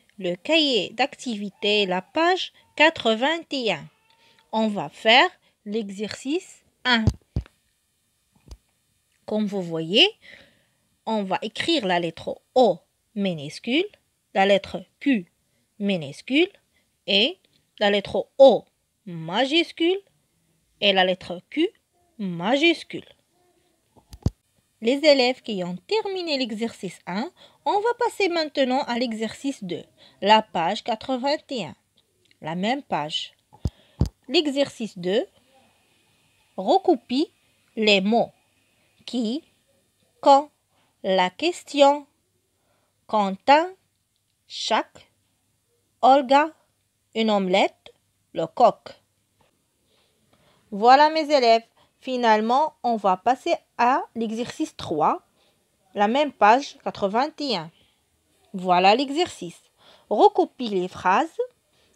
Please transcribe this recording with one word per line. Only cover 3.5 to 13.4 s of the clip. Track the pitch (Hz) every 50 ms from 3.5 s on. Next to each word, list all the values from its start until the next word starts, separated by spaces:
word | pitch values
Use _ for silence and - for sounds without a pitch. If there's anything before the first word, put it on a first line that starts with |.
| 302 269 240 214 175 143 156 156 _ _ _ _ _ _ _ _ _ _ _ _
On | - 220 220 220
va | 202 196 147 147
faire | - - - 220 226 262 339 370 - _ _ _ _ _ -
l'exercice | 208 202 226 214 196 196 190 214 196 - - - 262 302 370 - - - _ _ _ _ _ -
un. | 254 240 226 220 226 - - _ _ - - - - _ _ _ _ _ _ _ _ _ _ _ _ _ _ _ _ _ _ _ - - - _ _ _ _ _ _ _ _ _ _ _ _ _
Comme | - 220 214 214
vous | 196 202 196
voyez, | 180 170 165 160 165 160 190 247 349 415 - _ - - - - - _ _ _ _ _ _ _ _ _ _ _ _
on | 226 220 214
va | 202 185 180 -
écrire | - 220 - - - - 339 294 214
la | 185 180 175
lettre | 175 165 - - - - - - _ _ -
O | 254 254 208 175 175 _ _ _ _ _ _ -
minuscule, | 208 196 190 170 156